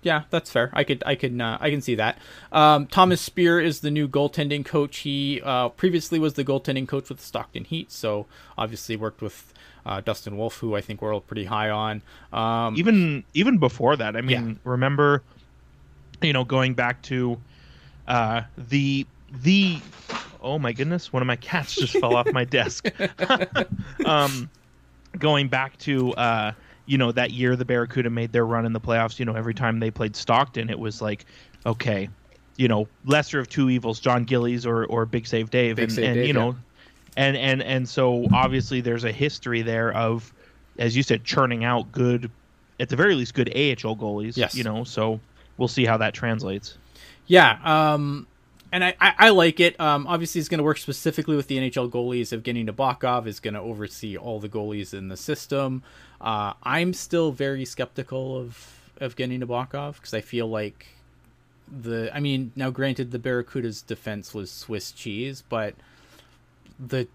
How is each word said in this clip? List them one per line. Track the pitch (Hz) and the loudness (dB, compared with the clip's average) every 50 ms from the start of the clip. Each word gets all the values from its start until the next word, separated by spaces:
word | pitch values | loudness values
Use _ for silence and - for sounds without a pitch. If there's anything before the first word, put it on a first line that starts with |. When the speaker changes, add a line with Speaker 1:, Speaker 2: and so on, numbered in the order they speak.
| _ | _
Speaker 1:
Yeah, | 175 160 151 151 - | 2 0 0 0 -2
that's | - 170 - - | -4 -4 -4 0
fair. | - 127 117 127 - | 0 0 0 2 2
I | - 139 | -2 0
could, | - 139 120 - | 0 0 -2 0
I | - - | -4 -2
can, | 120 - 131 120 120 | -2 -2 -4 -4 -2
uh, | 120 113 113 - | -4 -4 -4 -2
I | - 151 | -2 -2
can | 147 147 | -2 -2
see | 131 - 120 | -2 -2 0
that. | 107 107 113 - - - - - - - - | 0 2 0 0 -4 -12 -20 -20 -20 -20 -2
Um, | - 156 151 151 151 147 143 | 2 6 8 8 8 6 4
Thomas | 135 - 196 185 180 180 156 | 0 4 4 6 6 4 0
Speer | - - - - 175 170 170 175 | -2 -6 -2 2 4 4 4 4
is | 160 170 147 - | 2 0 -2 -2
the | - 147 | -4 -2
new | 147 151 147 135 | 0 0 -2 0
goaltending | 135 143 143 143 - - 151 143 147 147 139 | 2 0 0 0 0 -2 -2 -2 -2 -4 -4
coach. | - - 160 143 143 - - | -2 0 0 0 0 -4 -10
He, | - 147 139 139 139 139 143 131 - | -6 -6 -4 -2 -2 -2 -4 -4 -4
uh, | 139 131 127 123 120 | -2 0 0 0 -2
previously | - - - 185 175 170 156 - 170 165 | -2 0 0 2 2 2 -2 -2 -2 0
was | 156 156 135 | 0 0 0
the | - 139 | -2 -2
goaltending | 135 135 135 135 - 135 135 131 127 | -2 -2 -2 -2 -2 -4 -4 -4 -4
coach | - 139 135 - | -4 -6 -6 -8
with | 131 - | -14 -14
the | - | -14
Stockton | - - 110 107 - _ 123 110 | -10 -8 -8 -8 -8 _ -12 -10
Heat, | - 165 160 - _ | -8 -8 -8 -8 _
so | - - - 110 104 104 101 _ - - - - - - | -14 -6 -4 -4 -4 -4 -6 _ -18 -20 -20 -14 -8 -6
obviously | 113 110 113 104 - - 113 | -6 -6 -6 -10 -8 -8 -6
worked | 107 110 110 - _ | -6 -6 -8 -8 _
with, | - 104 - - - _ _ - - - - - - 113 | -10 -10 -10 -12 -20 _ _ -20 -20 -20 -20 -16 -10 -8
uh, | 101 98 | -8 -6
Dustin | 98 - 107 - - 104 101 101 | -4 -4 -6 -6 -6 -12 -8 -6
Wolf, | 110 113 - - | -6 -6 -6 -6
who | - 117 107 | -6 -4 -4
I | 101 | -4
think | 101 - 107 98 | -4 -6 -10 -8
we're | - 107 107 | -4 -4 -4
all | 101 | -4
pretty | - _ - 110 101 | -6 _ -8 -8 -6
high | 92 110 107 107 107 | -4 -2 -2 0 0
on. | 107 104 107 107 107 107 - - - - - - | -2 -2 -2 -4 -4 -6 -10 -14 -20 -20 -20 -8
Um, | - 113 113 113 113 113 117 113 110 127 | -4 -2 0 0 0 0 -2 -2 0 0
Speaker 2:
Even, | 175 226 220 202 180 165 147 135 - - - | 4 4 6 6 4 2 0 -4 -8 -4 0
even | 147 190 247 277 196 | 2 2 4 4 4
before | 151 123 - - 117 123 147 139 | 4 2 0 2 2 2 4 4
that, | 110 107 107 | 0 -4 -2
I | 113 | -2
mean, | 120 131 127 120 117 113 | 0 0 0 0 0 -4
Speaker 1:
Yeah. | 110 - - | -6 -8 -6
Speaker 2:
remember, | 123 123 123 131 135 143 143 147 147 143 139 - _ - - - _ _ - - - - - - - - - - - - - | -4 -2 0 2 2 4 4 4 4 4 2 0 _ -20 -20 -20 _ _ -20 -20 -20 -20 -20 -20 -20 -20 -20 -20 -20 -8 -2
you | - 160 | 0 2
know, | 143 131 127 | 2 2 0
going | 117 139 131 131 127 131 | 2 2 2 2 2 0
back | 123 123 120 123 - - | 0 0 -2 -2 -4 -6
to, | - 131 127 123 123 120 117 - - - - - - - - - - - - - - | -6 -4 -2 -2 -2 -2 -6 -10 -20 -20 -20 -20 -20 -20 -20 -20 -20 -20 -20 -6 0
uh, | 123 123 117 110 113 117 110 - - - 127 117 | 0 2 2 2 0 -2 -4 -6 -14 -16 -8 -2
the, | 139 143 139 139 139 139 135 - _ - - - 139 127 | 0 2 2 2 0 -2 -2 -6 _ -20 -20 -18 -16 -2
the, | 123 156 190 202 196 185 170 147 - - - - - - - - - - - - | 2 4 6 6 6 4 0 -2 -8 -14 -20 -20 -14 -10 -10 -10 -10 -12 -18 -10
oh | - 127 139 156 | -6 -4 -4 -2
my | 143 120 117 | -2 -2 -2
goodness, | 120 135 151 175 175 - - | -2 -2 -2 -2 -2 -4 -2
one | - 131 127 | -2 -2 0
of | 127 | 0
my | 123 117 | -2 -2
cats | - - - 175 143 - - | -4 -4 -4 -4 -4 -2 -2
just | - - 123 - | -2 -2 0 2
fell | 381 - 117 120 | 2 4 4 4
off | 120 120 143 | 4 4 2
my | 143 131 123 | 2 0 0
desk. | 127 135 131 117 123 - - - - - | 2 2 2 2 2 -2 -4 -4 -6 -2
<laughs> | - 196 185 - - 185 180 269 269 277 277 - 294 196 - - - - - - - 294 | -2 -4 -4 -2 -4 2 2 2 2 2 -2 -2 -2 -2 -2 -4 -8 -8 -10 -6 -4 0
Um, | - 156 147 143 139 135 127 120 - _ _ _ _ _ _ _ _ _ - _ - - 180 | 2 4 4 4 2 0 -4 -8 -10 _ _ _ _ _ _ _ _ _ -20 _ -14 -10 0
going | - 151 151 143 139 131 | 2 4 4 4 4 2
back | 127 131 131 135 - _ | 0 0 -2 -2 -6 _
to, | - 147 143 131 127 123 - | -4 -2 0 2 2 0 0
uh, | - 120 117 117 113 107 107 107 - - - - _ _ | 0 2 2 2 2 0 -4 -6 -8 -16 -20 -20 _ _
you | - 139 135 | 0 2 2
know, | 127 120 | 2 2
that | 117 123 123 117 | 2 0 0 0
year | - 120 127 123 127 123 | 0 0 2 2 2 2
the | 127 | 0
Barracuda | 123 127 120 120 117 - 131 123 117 | 0 0 0 0 0 -2 -2 -2 0
made | 117 117 117 113 | 0 -2 -4 0
their | 113 120 117 | 2 2 2
run | 113 117 117 117 | 2 2 0 0
in | 117 | 0
the | 113 113 | -2 -2
playoffs, | - 120 117 113 113 113 - - | -2 0 2 2 2 0 -2 -4
you | 127 | -4
know, | 117 113 | -4 -2
every | 110 110 117 113 | -4 -4 -4 -4
time | 101 123 117 113 113 | 0 0 0 0 0
they | 113 113 | -2 -4
played | 107 - 117 110 107 | -2 -2 -4 -4 -4
Stockton, | - - - 117 120 139 127 - 117 113 113 | -6 0 4 4 4 4 2 -2 -6 -6 -6
it | 117 - | -6 -6
was | 113 110 101 - | -6 -8 -6 -6
like, | 113 107 104 101 - _ - - - _ - - - | -6 -6 -6 -6 -10 _ -20 -20 -20 _ -20 -8 -4
okay, | 120 113 113 - 117 107 98 95 113 110 _ _ _ _ _ _ _ _ | -4 -4 -2 -2 -2 -2 -2 -2 -6 -10 _ _ _ _ _ _ _ _
you | - 131 120 | 0 2 4
know, | 113 107 107 - _ _ _ | 4 2 0 -2 _ _ _
lesser | 131 139 151 143 - - 143 | 4 4 4 4 2 -2 -4
of | 127 - | -4 -2
two | - - 139 127 | 0 2 2 4
evils, | 127 127 120 117 110 - | 2 2 0 -2 -6 0
John | - 135 123 123 120 | 2 2 2 2 2
Gillies | 110 131 123 120 120 123 120 117 | 2 2 2 2 2 -2 -2 -2
or, | 120 117 113 113 | 0 0 0 0
or | - - 117 113 | 0 0 0 0
Big | 113 117 120 113 - | 0 -2 -4 -2 0
Save | - 113 113 110 | -2 -2 -2 0
Dave. | - 123 123 117 113 | 2 2 2 2 2
Speaker 1:
Big | 110 120 | 0 0
Speaker 2:
And, | 113 | 0
Speaker 1:
Save | 113 110 113 | 0 0 0
Speaker 2:
and, | 127 120 | 2 2
Speaker 1:
Dave, | 120 123 143 | 2 2 2
Speaker 2:
you | 143 | 2
know, | 123 113 120 | 2 2 2
Speaker 1:
yeah. | 127 123 120 _ _ _ - - _ _ _ - - - | -2 -6 -12 _ _ _ -20 -20 _ _ _ -10 -2 0
Speaker 2:
and, | 135 139 135 | 2 2 2
and, | 131 127 135 131 131 | 2 2 2 2 0
and | - - 135 131 127 120 | 0 -2 -2 -2 -2 -2
so | - - 131 127 123 120 120 - | 0 2 2 2 2 2 4 4
obviously | 117 120 131 131 131 131 127 - 131 127 | 6 6 6 4 2 0 -2 -2 -2 -2
there's | 120 120 117 117 117 | 0 0 -2 -2 -2
a | 117 | -4
history | 104 120 139 151 - - - 123 120 113 113 | -2 -2 -2 -2 -2 -6 -6 -4 -2 -2 -2
there | 113 113 113 117 113 | 0 -2 0 0 0
of, | - 104 117 113 113 117 113 - - _ - _ _ _ _ _ _ - | 0 0 0 0 0 -2 -6 -12 -20 _ -20 _ _ _ _ _ _ -2
as | 120 117 113 | -2 0 2
you | 127 139 | 0 2
said, | - 123 - - | 2 0 0 0
churning | - - - 135 123 120 117 113 | -2 0 2 2 2 0 -2 0
out | 120 123 120 - - | 0 0 0 -2 -4
good, | - - 123 123 123 120 123 117 - _ _ _ _ _ _ _ _ _ | -2 0 2 2 2 0 -2 -6 -12 _ _ _ _ _ _ _ _ _
at | 127 127 | -6 -4
the | 139 | 0
very | 123 170 202 190 | 2 4 4 4
least, | 139 120 113 - | 2 0 -2 0
good | 139 123 117 | 0 0 0
A | 110 123 | 2 0
H | 143 143 127 110 - | 2 2 0 -2 -4
L | 110 113 107 | -6 -6 -4
goalies, | 110 107 104 104 104 113 113 127 | -6 -6 -4 -4 -6 -6 -2 -2
Speaker 1:
Yes. | 117 - - | -2 -2 -2
Speaker 2:
you | 123 123 | -4 -4
know, | 113 107 110 123 | -2 -4 -4 -6
so | - - - 110 110 110 110 - _ _ - - _ - - | -6 -2 -2 0 0 -2 -4 -8 _ _ -20 -20 _ -4 -2
we'll | 127 120 | -2 -2
see | - - 127 | 2 2 4
how | 113 113 113 | 4 4 4
that | 110 104 - | 2 0 -2
translates. | - - 117 113 110 - 95 95 101 - - - - - - - - - - - _ _ | -2 -4 -2 -2 -2 -2 -4 -6 -6 -8 -12 -20 -20 -20 -20 -20 -20 -20 -20 -20 _ _
Speaker 1:
Yeah, | - 175 180 160 127 113 - - | 6 8 8 10 8 6 4 2
um, | 165 156 156 156 151 151 147 147 143 143 147 - _ _ _ _ _ _ _ - - | 2 4 4 4 4 2 2 0 -2 -4 -6 -10 _ _ _ _ _ _ _ -16 -6
and | - 180 185 | -4 0 0
I, | 180 180 - | 0 2 4
I, | 180 196 190 - | 4 4 8 10
I | 220 226 | 10 10
like | 214 185 165 170 156 - | 10 10 8 6 6 6
it. | 175 170 - - | 4 4 4 4
Um, | 170 151 147 143 143 131 | 2 2 2 2 2 0
obviously, | 175 165 165 165 - 175 | -2 -2 -2 -2 -4 -4
he's | 151 - | -4 -2
gonna | 175 160 147 | 0 0 2
work | 151 151 - | 2 0 0
specifically | - - 139 - - 165 151 - 151 - 156 | -4 -8 -8 -4 -2 -2 -2 -2 -2 0 0
with | 147 135 - | 0 0 0
the | 139 131 | -2 -2
N | 131 | -2
H | 127 120 | -2 -2
L | 139 123 123 | -2 -4 -2
goalies. | 120 123 120 123 123 123 117 - - 113 | -2 -2 -2 -2 -2 -2 -2 -2 -6 -8
Evgeny | 110 123 117 120 113 | -6 -4 -4 -4 -4
Nabokov | 110 104 - 135 131 123 - - 127 123 123 113 110 | -6 -2 -2 -2 -2 -2 -2 -2 0 0 0 -2 -6
is | 101 - | -10 -8
gonna | - 110 104 104 | -8 -8 -8 -6
oversee | 92 113 117 104 107 98 - - - 107 98 | -8 -10 -8 -8 -10 -10 -10 -12 -10 -10 -10
all | 90 - 120 113 107 | -8 -8 -8 -8 -8
the | 104 104 | -8 -8
goalies | 104 113 104 107 104 104 101 - - | -6 -6 -6 -4 -6 -6 -8 -8 -10
in | 98 95 95 | -10 -10 -10
the | 95 92 | -12 -12
system. | - - 151 - - - 143 139 139 131 131 131 - - - - - - - _ | -6 -6 -6 -6 -6 -6 -4 -2 -2 -2 -4 -6 -10 -14 -20 -20 -20 -20 -20 _
Uh, | - 110 110 107 104 101 - _ - | -6 -4 -4 -2 -4 -4 -6 _ -6
I'm | 120 131 160 175 180 180 | -2 -2 0 0 -2 -4
still | 180 - - - 170 165 156 | -6 -8 -4 -2 0 0 0
very | 135 123 143 139 135 135 131 | -2 -2 -4 -4 -4 -6 -8
skeptical | 127 - - 131 - _ - 131 - 131 131 131 131 131 131 | -10 -6 -8 -8 -8 _ -12 -10 -8 -8 -8 -8 -8 -8 -10
of | 127 120 117 - - - - - - _ _ - | -10 -12 -16 -20 -20 -20 -20 -20 -20 _ _ -10
Evgeny | 139 127 120 - 127 127 123 127 | -10 -10 -6 -6 -6 -4 -4 -6
Nabokov | 127 123 120 120 127 131 - 139 143 143 147 - | -6 -4 -4 -4 -4 -4 -8 -10 -10 -10 -12 -14
'cause | _ - - | _ -8 -8
I | 110 | -8
feel | 104 - - 120 117 110 | -8 -4 -4 -4 -4 -2
like | 110 107 107 104 101 _ - - - _ _ _ _ _ _ _ _ _ _ _ _ _ _ - | -4 -4 -6 -6 -8 _ -20 -20 -20 _ _ _ _ _ _ _ _ _ _ _ _ _ _ -20
the, | - 135 113 117 117 113 113 113 - | -18 -12 -8 -6 -6 -4 -4 -6 -6
I | 143 | -4
mean, | 143 143 139 131 131 117 - | -2 -2 -2 -2 -4 -6 -8
now | 135 131 131 | -6 -6 -6
granted, | 127 - 135 139 127 123 131 123 | -4 -2 -2 -2 -2 -4 -6 -6
the | 123 123 | -6 -6
Barracuda's | 120 131 127 123 120 - - 139 120 117 104 - - | -4 -2 -2 -2 -4 -4 -6 -6 -6 -6 -6 -8 -10
defense | - 113 - - 110 107 104 95 - - | -12 -12 -10 -8 -10 -10 -10 -10 -12 -12
was | 107 98 90 | -10 -10 -10
Swiss | - - - - 113 101 - - | -14 -18 -12 -8 -8 -8 -8 -10
cheese, | - - - 120 101 104 123 135 135 135 - _ | -16 -14 -12 -10 -8 -8 -8 -8 -10 -12 -12 _
but | 120 113 110 104 - _ - _ _ _ _ _ - - _ _ _ _ _ _ _ _ _ - - _ | -6 -4 -4 -6 -8 _ -20 _ _ _ _ _ -20 -20 _ _ _ _ _ _ _ _ _ -20 -20 _
the | 131 120 135 131 123 - _ | -10 -6 -4 -4 -4 -4 _